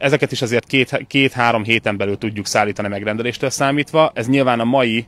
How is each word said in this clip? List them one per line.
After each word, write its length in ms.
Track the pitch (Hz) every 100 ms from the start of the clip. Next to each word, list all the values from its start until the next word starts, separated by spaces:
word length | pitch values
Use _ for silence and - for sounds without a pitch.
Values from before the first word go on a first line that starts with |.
ezeket 320 | 139 147 135
is 100 | 123
azért 240 | 117 117 -
két, 380 | 135 123 127 -
két-három 580 | 139 135 127 120 113
héten 320 | 107 113 113 101
belül 220 | 101 101
tudjuk 280 | 110 104 98
szállítani 420 | 110 104 98 104
megrendeléstől 640 | 101 107 110 120 - 135
számítva. 600 | - 139 143 139 160 156
Ez 140 | - 117
nyilván 320 | 139 127 117
a 40 |
mai, 240 | 117 135 123 113